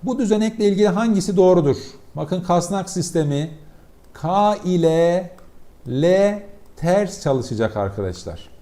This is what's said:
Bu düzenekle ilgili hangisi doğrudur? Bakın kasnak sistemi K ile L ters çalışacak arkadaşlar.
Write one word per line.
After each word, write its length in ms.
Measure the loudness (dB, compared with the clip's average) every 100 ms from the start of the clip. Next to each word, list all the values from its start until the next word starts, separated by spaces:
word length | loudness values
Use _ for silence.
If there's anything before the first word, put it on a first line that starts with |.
Bu 160 | -4 -2
düzenekle 460 | 0 2 0 0 0
ilgili 220 | 4 2
hangisi 500 | 2 2 0 0 4
doğrudur? 400 | 6 6 4 -2 -6 -20 -16 -10
Bakın 260 | -6 -6
kasnak 480 | 0 0 0 -4 -4
sistemi 640 | -6 -2 -2 0 -2 -4 -10 -20 -20 -20 -20 -20
K 420 | -10 -2 2 2 0 0
ile 680 | 2 4 4 2 2 -4 -16 -20 -20 -20 -18 -8
L 160 | 0 2 4 2 0 -10 -20 -20 -8
ters 480 | 0 0 0 -4
çalışacak 540 | -2 -2 -2 -2 -2 -2
arkadaşlar. 720 | -6 -4 -6 -8 -12 -14 -16 -20